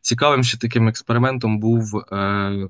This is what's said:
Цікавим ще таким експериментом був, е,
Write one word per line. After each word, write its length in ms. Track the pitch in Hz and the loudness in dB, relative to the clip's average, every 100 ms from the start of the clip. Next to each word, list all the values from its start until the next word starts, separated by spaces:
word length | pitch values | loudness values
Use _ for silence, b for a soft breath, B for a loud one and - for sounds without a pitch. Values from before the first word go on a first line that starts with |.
Цікавим 440 | - 120 147 139 | -4 0 2 2
ще 140 | 123 117 | 0 -2
таким 300 | 117 117 113 | -2 2 2
експериментом 720 | 110 - 117 127 131 113 107 | 0 -2 0 2 0 -2 0
був, 380 | 110 117 107 104 | 2 0 0 -4
е, 720 | - 98 98 101 98 101 95 | -6 -4 -2 0 -2 -4 -6